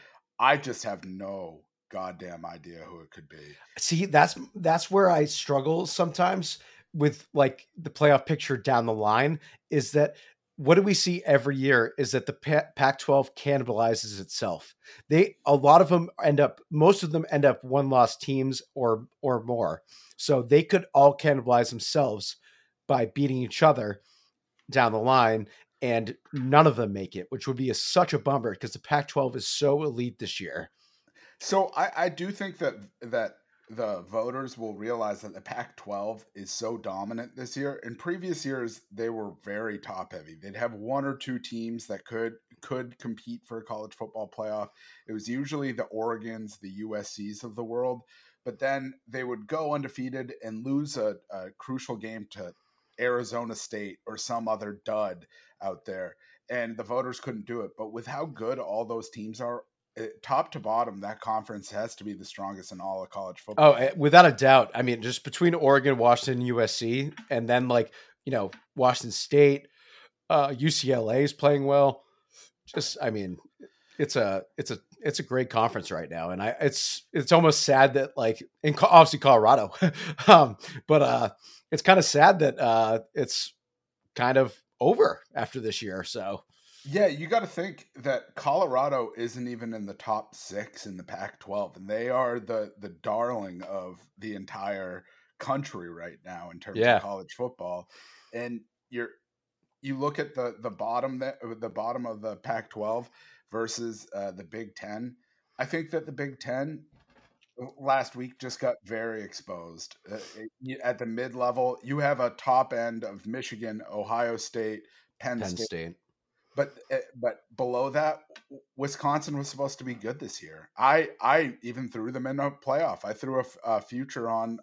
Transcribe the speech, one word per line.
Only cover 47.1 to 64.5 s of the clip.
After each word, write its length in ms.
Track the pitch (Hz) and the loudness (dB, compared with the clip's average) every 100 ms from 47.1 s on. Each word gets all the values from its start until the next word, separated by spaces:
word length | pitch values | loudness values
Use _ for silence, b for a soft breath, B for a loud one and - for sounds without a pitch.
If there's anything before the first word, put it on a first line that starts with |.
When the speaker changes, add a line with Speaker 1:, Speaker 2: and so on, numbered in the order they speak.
Speaker 1:
Cs 320 | - 101 101 | -12 -12 -12
of 140 | 117 107 | -14 -12
the 80 | |
world, 380 | 117 117 127 120 - b b b | -8 -4 -4 -6 -12 b b b
but 160 | - 104 | -14 -6
then 340 | 135 139 131 131 _ | -4 -4 -6 -16 _
they 160 | 131 | -10
would 240 | 127 120 104 | -8 -8 -8
go 260 | 156 156 | -6 -4
undefeated 600 | 147 135 - 127 131 123 123 | -4 -6 -8 -8 -8 -12 -12
and 200 | 113 110 | -12 -10
lose 320 | 123 139 147 139 | -4 -2 -2 -2
a, 200 | 107 101 - | -4 -4 -10
a 140 | 98 92 - | -14 -14 -14
crucial 380 | - 131 - 113 | -10 -10 -8 -10
game 320 | 110 110 104 | -10 -12 -14
to 220 | 110 90 - _ _ _ - | -14 -16 -16 _ _ _ -4
Arizona 560 | 123 123 113 120 117 | -2 -2 -4 -6 -8
State 440 | 107 - 110 101 90 - | -10 -10 -10 -10 -12 -14
or 120 | 110 | -12
some 280 | - 117 113 | -8 -6 -4
other 360 | 110 104 101 | -6 -6 -10
dud 420 | - 107 104 87 - b b b | -6 -4 -4 -6 -16 b b b
out 240 | 98 92 - | -10 -10 -10
there, 300 | 92 90 - b b - | -10 -10 -12 b b -8
and 260 | 123 117 110 | -6 -6 -8
the 60 | |
voters 360 | 104 123 127 120 | -6 -4 -4 -8
couldn't 280 | - 110 104 | -10 -10 -8
do 160 | 120 | -8
it. 80 | 101 - | -8 -10
But 160 | 110 | -12
with 120 | 113 117 | -12 -10
how 200 | 143 160 | -10 -10
good 320 | 117 110 127 | -8 -6 -6
all 260 | 107 107 | -6 -6
those 240 | 113 117 - | -6 -8 -10
teams 320 | - 107 110 | -14 -12 -10
are, 220 | 120 120 - _ _ - | -8 -8 -12 _ _ -14
eh, 120 | 110 - | -14 -12
top 300 | - 139 160 | -4 -2 -2
to 80 | 156 | -6
bottom, 400 | 104 113 120 98 | -4 -2 -2 -6
that 180 | 101 107 | -10 -10
conference 520 | 110 110 104 107 95 | -6 -6 -6 -12 -10
has 240 | 104 113 | -8 -8
to 100 | - | -8
be 80 | 104 | -12
the 140 | 101 92 | -12 -14
strongest 460 | - 98 95 90 | -12 -12 -12 -14
in 80 | 92 | -12
all 220 | 95 95 | -8 -8
of 60 | 92 | -10
college 320 | 101 95 90 | -10 -12 -12
football. 300 | - 104 151 | -8 4 6
Speaker 2:
Oh, 20 | |
eh, 200 | 143 135 170 | 6 2 0
without 300 | 147 165 175 | 8 10 10
a 60 | |
doubt. 380 | 113 131 | 8 8